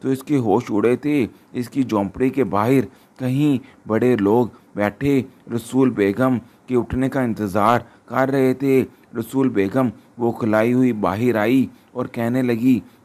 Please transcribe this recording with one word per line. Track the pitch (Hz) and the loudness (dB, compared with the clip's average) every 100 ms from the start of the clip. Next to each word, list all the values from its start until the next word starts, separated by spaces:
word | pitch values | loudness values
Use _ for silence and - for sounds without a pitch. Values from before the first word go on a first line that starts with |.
तो | 131 | -6
इसके | 131 - | -4 -2
होश | 143 113 107 120 | -2 2 0 0
उड़े | 104 110 127 | 0 2 0
थे। | 147 147 - - _ | 0 -2 -2 -6 _
इसकी | 131 120 139 | -10 -6 -4
झोंपड़ी | 117 107 98 123 131 | -2 0 -2 -2 -2
के | 131 | 0
बाहर | 104 98 113 135 104 - _ - | -2 0 2 0 0 -8 _ -10
कहीं | 127 135 147 123 - - - | -4 0 0 0 -4 -14 -2
बड़े | 107 123 | 0 2
लोग | 120 98 117 107 - _ | 2 2 2 0 -6 _
बैठे | 101 104 - 143 139 - - - | -4 -4 -2 0 0 -2 -10 -10
रसूल | 117 - 127 131 | -10 -4 0 2
बेगम | 104 101 101 131 120 | 2 0 2 0 -2
के | - _ - | -6 _ -4
उठने | 123 - 127 131 | -2 -2 -4 -2
का | 135 | -2
इंतज़ार | 120 101 104 101 104 123 - - - | -4 -4 -2 2 2 2 -2 -20 -6
कर | 123 131 | -2 0
रहे | 135 131 | 2 2
थे। | 131 139 131 - - _ | 0 2 2 0 -8 _
रसूल | - 110 135 131 | -10 -4 0 0
बेगम | 107 98 135 123 101 - - | 0 0 0 -2 -4 -14 -4
वो | 117 | -4
खिलाई | 117 113 107 117 | -2 0 2 2
हुई | 123 127 | 2 2
बाहर | 107 92 98 123 110 | 0 -2 0 0 0
आई | 107 135 113 - _ | 2 2 0 -6 _
और | 123 120 | -10 -8
कहने | 123 117 127 | -4 -2 0
लगी, | 123 113 127 113 - _ | 0 0 2 2 -2 _